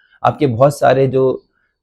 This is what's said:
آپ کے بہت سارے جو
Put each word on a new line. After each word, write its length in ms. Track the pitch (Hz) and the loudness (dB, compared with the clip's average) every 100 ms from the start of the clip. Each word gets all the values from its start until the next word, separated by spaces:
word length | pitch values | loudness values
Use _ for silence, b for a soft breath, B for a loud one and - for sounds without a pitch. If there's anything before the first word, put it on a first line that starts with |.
| b b | b b
آپ 160 | 120 120 | -4 -2
کے 80 | 143 | -2
بہت 260 | 113 143 | 2 0
سارے 320 | 143 127 131 135 | 2 0 2 0
جو 280 | 131 131 - _ _ _ _ | 0 -2 -4 _ _ _ _